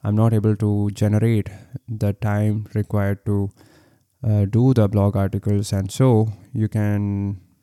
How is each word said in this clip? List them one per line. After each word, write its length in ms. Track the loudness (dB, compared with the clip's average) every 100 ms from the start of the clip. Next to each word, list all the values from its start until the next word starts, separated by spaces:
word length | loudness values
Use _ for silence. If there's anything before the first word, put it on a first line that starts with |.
I'm 140 | -2 2
not 100 | 2 2
able 160 | 0 0
to 80 | 0 0 -2 0
generate 460 | 0 2 2 0 -2 -10 -18 -18 -12 -4 -4
the 60 |
time 540 | -2 -2 -2 0 -2 -4
required 520 | -6 -4 -2 -2 -4 -4
to, 120 | -2 -4 -8 -20 _ _ _ _ _
uh, 220 | -2 2 2 2
do 160 | 4
the 140 | 4 2 2
blog 180 | 2 0
articles. 580 | -2 -2 -2 -2 -2
And 160 | -4 -6 0
so 340 | 2 4 2 -4 -10
you 140 | -4 -2
can 760 | -2 -2 -2 -2 -4 -4 -6 _ _